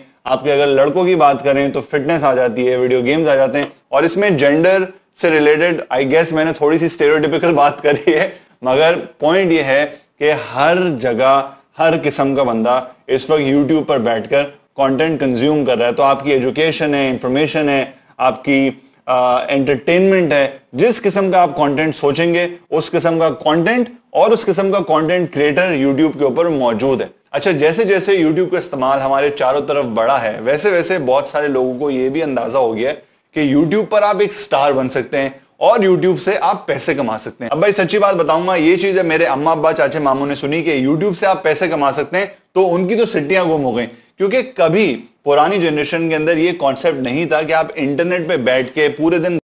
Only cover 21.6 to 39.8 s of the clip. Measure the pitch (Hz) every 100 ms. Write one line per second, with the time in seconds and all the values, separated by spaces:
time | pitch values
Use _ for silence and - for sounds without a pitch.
21.6 | 143 139 160 - 143 139 170 170 175 175
22.6 | _ 156 156 170 165 165 160 - 151 165
23.6 | 175 247 233 - _ - 214 226 - 175
24.6 | 196 196 165 156 160 180 165 139 147 147
25.6 | 185 151 139 135 156 139 139 127 170 143
26.6 | 120 110 135 120 95 - _ 143 196 151
27.6 | 151 165 202 190 190 190 156 165 180 180
28.6 | - 139 131 139 135 139 143 143 131 143
29.6 | 135 143 123 110 117 135 113 110 113 151
30.6 | 208 175 165 185 127 135 139 151 147 131
31.6 | 127 127 147 131 131 151 151 123 117 135
32.6 | 117 107 131 151 - _ _ 160 147 143
33.6 | 160 208 202 214 208 202 202 - - 143
34.6 | 143 131 127 135 113 143 135 - _ _
35.6 | 175 240 190 175 185 151 185 202 170 202
36.6 | - 135 170 139 117 110 117 - 117 156
37.6 | 208 202 175 208 196 185 160 160 180 180
38.6 | 156 180 196 185 170 160 160 135 156 160
39.6 | 160 160